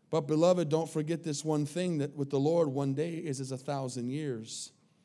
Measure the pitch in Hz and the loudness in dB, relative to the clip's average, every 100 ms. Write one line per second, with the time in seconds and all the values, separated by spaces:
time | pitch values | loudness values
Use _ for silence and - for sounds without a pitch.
0 | - 160 143 156 175 180 160 156 160 156 | -4 -2 2 4 6 6 4 2 0 -2
1 | 151 165 165 143 156 151 143 175 180 160 | -2 -2 -2 -4 0 0 0 -2 -2 0
2 | 143 147 139 143 143 170 156 135 139 135 | -2 -4 -2 2 4 4 2 2 0 0
3 | 165 165 156 131 131 131 131 139 135 123 | -2 -4 -6 -6 -6 -8 -6 -4 -4 -4
4 | 120 139 151 117 110 - - _ _ _ | -4 -4 -4 -6 -8 -10 -12 _ _ _